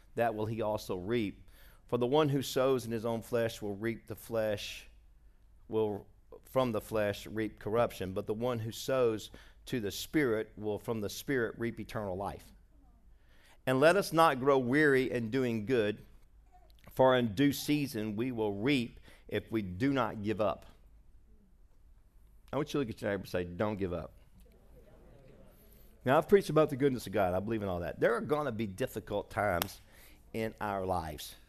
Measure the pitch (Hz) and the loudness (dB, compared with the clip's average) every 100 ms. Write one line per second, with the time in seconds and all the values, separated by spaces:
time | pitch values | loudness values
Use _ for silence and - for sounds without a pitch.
0 | - - 117 107 110 113 107 107 - 98 | -12 -2 0 0 -4 -2 -2 -2 -4 -6
1 | 90 120 101 - - - - - - 123 | -2 -2 -2 -6 -18 -20 -20 -20 -6 -2
2 | 123 147 156 139 123 - 131 131 113 113 | 2 4 4 2 -2 0 2 2 0 -4
3 | 110 117 104 120 113 - 107 98 113 110 | -4 -4 -2 -2 0 -2 -8 -4 -4 -6
4 | - 104 - 113 107 104 - - - - | -10 -14 -6 -2 0 -2 -6 -12 -16 -20
5 | - - - - - - - 110 110 101 | -20 -20 -20 -20 -20 -20 -4 0 0 -2
6 | - - - - - 131 127 107 - 110 | -10 -20 -20 -20 -4 0 2 0 -2 0
7 | 104 98 - 104 107 - - 110 117 - | 0 -2 -6 -4 -4 -4 -2 2 2 0
8 | 92 95 104 110 120 120 110 107 - 131 | -4 -4 -4 -2 -2 -2 -6 -6 -2 2
9 | 123 110 - - - - - 131 101 - | 2 2 -6 -16 -20 -20 -6 -4 -4 -6
10 | - 160 139 107 107 - 107 104 - 113 | -2 0 2 2 -2 -6 -6 -4 -4 -4
11 | 101 - - 135 113 - 117 113 107 117 | -4 -8 -4 -2 -2 -2 -6 -6 -8 -6
12 | 104 92 98 - - - - - - - | -6 -4 -6 -8 -14 -20 -20 -20 -20 -20
13 | - - - - - - - 131 151 185 | -20 -20 -20 -20 -20 -8 0 6 6 6
14 | 190 156 165 135 131 139 123 139 151 131 | 2 4 6 6 4 4 4 4 6 6
15 | 131 123 113 127 127 113 104 127 104 107 | 2 0 -2 0 0 -2 2 2 2 -2
16 | - - - - - - - - - - | -10 -20 -20 -20 -20 -20 -20 -20 -12 4
17 | 131 127 120 92 143 131 - 147 139 113 | 6 6 2 4 2 2 0 0 0 -4
18 | 110 104 127 120 107 101 117 147 117 - | -4 -2 -4 -2 -2 0 2 2 0 -8
19 | - - - 107 - 113 98 90 131 139 | -20 -20 -6 -6 -2 -4 -4 -2 0 2
20 | 113 101 101 104 104 - - - - - | 0 -2 -4 0 0 -2 -8 -20 -20 -20
21 | - - - - - - - - - - | -20 -20 -20 -20 -20 -20 -20 -20 -20 -20
22 | - - - - - 127 151 151 123 110 | -20 -20 -20 -20 -8 -6 -2 -2 -4 -4
23 | 113 101 95 92 87 87 107 107 95 87 | -2 -2 -2 -4 -4 -2 -2 -2 -4 -4
24 | 76 - - - - - - - - - | -8 -16 -20 -20 -20 -20 -20 -20 -20 -20
25 | - - - - - - - - - - | -20 -20 -20 -20 -20 -20 -20 -20 -20 -8
26 | 131 139 165 202 - 156 151 139 139 123 | 2 2 6 6 6 4 4 4 0 0
27 | 101 104 92 92 101 113 101 87 85 - | -2 2 2 2 -2 -4 -2 -4 -4 0
28 | 156 226 220 147 147 110 113 95 131 - | 0 0 0 -2 -2 -4 -6 -4 -6 -6
29 | - 104 - - 101 87 87 - - - | -6 -4 -2 0 2 2 0 -6 -20 -20
30 | - - - 113 110 107 107 98 92 90 | -20 -20 -12 -6 -6 -4 -4 -4 -2 -2
31 | 80 76 - - | -4 -10 -14 -16